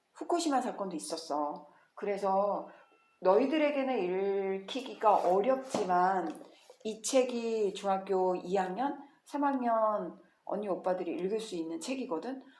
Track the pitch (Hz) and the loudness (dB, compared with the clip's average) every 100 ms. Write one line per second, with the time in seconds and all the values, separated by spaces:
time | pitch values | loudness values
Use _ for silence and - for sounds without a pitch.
0 | _ - 320 339 320 262 240 185 190 160 | _ -10 -2 0 2 0 0 -4 -6 -8
1 | - 160 - 147 147 - - - _ - | -8 -8 -4 -2 -2 -6 -14 -20 _ -8
2 | 202 196 196 190 202 165 - - - _ | -6 -2 0 2 2 -2 -6 -16 -20 _
3 | _ - 185 208 262 311 294 285 262 233 | _ 0 4 6 4 4 2 2 0 0
4 | 180 190 196 196 196 190 190 254 - 208 | 0 0 0 0 -2 -4 -6 -8 -8 0
5 | 214 180 170 190 240 262 - 214 185 180 | 4 6 6 4 4 0 0 -2 2 4
6 | 185 190 160 - - - - - 220 214 | 4 2 -2 -8 -14 -20 -20 -10 -10 -6
7 | - 262 247 240 226 220 196 185 196 190 | 0 2 2 0 -2 0 0 0 0 0
8 | 190 185 185 175 180 190 185 190 285 - | 2 2 2 0 0 0 0 -2 -2 -4
9 | - _ - 285 285 269 240 226 220 185 | -12 _ -8 -2 0 0 2 2 2 0
10 | 170 - - _ - 196 208 180 185 185 | -4 -10 -20 _ -6 -4 -2 -2 0 -2
11 | 170 151 185 220 - 175 165 165 247 269 | -2 -2 -2 -2 -4 -6 -6 -6 -6 -6
12 | 233 160 240 269 - | -4 -6 -6 -10 -14